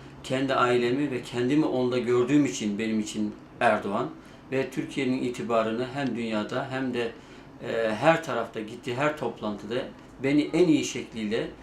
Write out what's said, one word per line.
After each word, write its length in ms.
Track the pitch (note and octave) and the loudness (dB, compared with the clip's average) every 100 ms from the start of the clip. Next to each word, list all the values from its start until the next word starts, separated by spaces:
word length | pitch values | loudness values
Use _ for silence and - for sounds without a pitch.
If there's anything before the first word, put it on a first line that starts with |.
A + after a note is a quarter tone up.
| - - | -18 -12
kendi 300 | - C3 C3+ | -4 -2 2
ailemi 580 | B2 B2 B2 A#2+ C3+ C#3+ | 2 4 4 4 2 0
ve 100 | B2 | -4
kendimi 440 | - A#2+ B2 D3 C#3+ | -4 -2 2 4 2
onda 320 | B2+ B2 B2+ | 2 2 0
gördüğüm 480 | A2+ B2 B2 D3 C3+ | 2 2 6 4 4
için 340 | - G#2+ G2+ | 0 -2 0
benim 200 | A2 A2 | 0 0
için 340 | G#2 G#2+ G#2 - - - | -2 -2 -4 -6 -12 2
Erdoğan. 500 | A#2 G#2+ G2+ G#2+ D3+ - - - - | 2 4 0 -2 -4 -8 -18 -20 -4
Ve 180 | C3 B2+ | -2 -2
Türkiye'nin 540 | - C#3 C#3 B2+ B2+ | -4 -4 -2 0 0
itibarını 600 | C3 B2 A2 A2+ A2 A2+ B2 | -2 -4 0 2 2 0 -4
hem 220 | C#3 C3+ A2+ | -2 -2 -2
dünyada 520 | A2+ G#2+ G2+ B2+ C3+ | -2 -2 -2 -4 -4
hem 240 | C3 C3 | -4 -2
de, 180 | A#2+ A2+ - - - - - B2 | -2 -4 -6 -18 -20 -20 -12 -4
e, 260 | A2+ A2 G#2+ | 0 0 4
her 280 | D3+ D#3+ | 4 4
tarafta 360 | - A#2 G#2+ A2+ | 2 -4 -4 -6
gittiği 360 | G#2+ B2 - B2 | -8 -8 -6 0
her 220 | D3 - | 0 0
toplantıda 580 | A#2 - G#2+ G2+ G#2 B2 - - - - | -6 -4 -6 -6 -4 -4 -6 -12 -20 -4
beni 180 | C3+ D3 - | 2 2 2
en 140 | E3 F3 | 4 6
iyi 180 | C#3 B2 | 4 2
şekliyle 640 | A#2+ G#2+ A#2 G#2 A#2 E3 - | -6 -8 -6 -2 -2 -4 -10